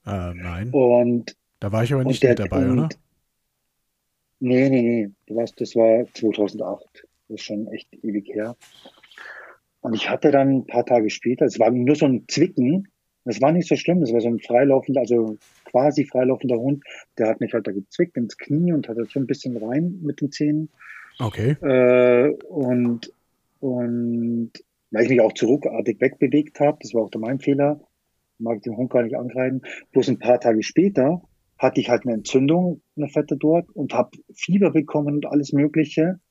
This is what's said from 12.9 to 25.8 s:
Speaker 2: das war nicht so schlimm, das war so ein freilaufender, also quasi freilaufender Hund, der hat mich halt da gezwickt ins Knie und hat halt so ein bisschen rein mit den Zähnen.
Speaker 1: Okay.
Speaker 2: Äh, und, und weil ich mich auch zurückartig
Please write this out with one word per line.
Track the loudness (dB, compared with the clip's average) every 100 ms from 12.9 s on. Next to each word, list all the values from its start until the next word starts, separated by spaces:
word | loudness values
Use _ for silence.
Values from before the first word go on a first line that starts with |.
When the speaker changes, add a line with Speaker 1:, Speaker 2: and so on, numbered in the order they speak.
| _ _ _ -8
Speaker 2:
das | 0
war | 2
nicht | 2 0
so | -2
schlimm, | 0 0
das | 2
war | 0
so | 0
ein | -2
freilaufender, | 0 2 4 2 2 -2
also | 2 0 0 -6 _ _ -2
quasi | 2 2 2 -2
freilaufender | 0 0 0 -2 -2
Hund, | -2 -4 -8 -20 -12 -4
der | -2
hat | -2
mich | -4
halt | -6 -6
da |
gezwickt | -8 -6 -4 -4 -4
ins | -8 -8
Knie | -4 -2 0
und | -2 -4
hat | -6
halt | -6
so | -4
ein | -4
bisschen | -4 -6 -8
rein | -4 -4 -4 -6
mit | -8 -6
den | -6
Zähnen. | -4 -2 -2 -4 _ -20 -20 -20 -8
Speaker 1:
Okay. | -6 -2 -2 -2
Speaker 2:
Äh, | 0 4 6 6 6 6 4 0 -8
und, | -6 -2 0 0 -2 -8 -20 _ _ _ _
und | -6 -4 -4 -4 -4 -2 -2 -4 -6 -10 _ _ _
weil | -2
ich | 2
mich | 4
auch | 2
zurückartig | 2 0 0 -2 -4